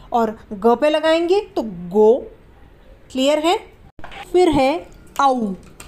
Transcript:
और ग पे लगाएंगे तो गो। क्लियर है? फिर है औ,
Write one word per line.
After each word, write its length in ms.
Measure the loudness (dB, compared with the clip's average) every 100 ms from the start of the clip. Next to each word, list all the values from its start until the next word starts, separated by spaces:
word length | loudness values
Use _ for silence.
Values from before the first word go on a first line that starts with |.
| -6
और 240 | -2 -2 -6 -14
ग 220 | -2 0 2
पे 80 | 2
लगाएंगे 500 | 2 0 0 2 0 -2 -6
तो 60 | -8 -10 -4
गो। 220 | 4 4 4 -2 -18 -20 -20 -20 -20 -20 -20 -10
क्लियर 280 | -2 0 0
है? 180 | 0 -2 -6 -20 -20 -18 -16 -16 -2
फिर 160 | 2 2
है 500 | 2 0 -2 -8 -20 -10 -2
औ, 320 | 0 0 -4 -8 -14 -20